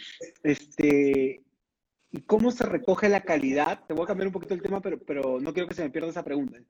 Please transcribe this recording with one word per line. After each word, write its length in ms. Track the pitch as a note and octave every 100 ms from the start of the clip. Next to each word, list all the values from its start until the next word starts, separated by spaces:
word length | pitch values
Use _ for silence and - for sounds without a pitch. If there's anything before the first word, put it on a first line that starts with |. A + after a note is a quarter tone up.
| - - - -
este, 1000 | D3+ C#3+ - - D3 C#3+ C#3 C3+ C3 C3 _ _ _ _ _ _ _
"¿Y 100 | -
cómo 280 | - G#3+ A#3
se 140 | B3 -
recoge 420 | F3+ - F3+ G#3
la 120 | G3+
calidad?". 600 | - D#3 C3+ C#3 D3+ G3 -
Te 80 | D#3+
voy 80 |
a 40 | E3+
cambiar 200 | F#3+ G3
un 60 |
poquito 200 | F#3 -
el 80 | F#3
tema, 180 | G3 G3
pero, 180 | F#3+ D#3
pero 400 | - C#3+ C3 B2+
no 120 | C#3+
quiero 140 | D#3+ F3
que 60 | F3+
se 80 |
me 60 | D3+
pierda 200 | D#3 E3
esa 140 | E3+
pregunta. 360 | D#3 C#3+ C3 - _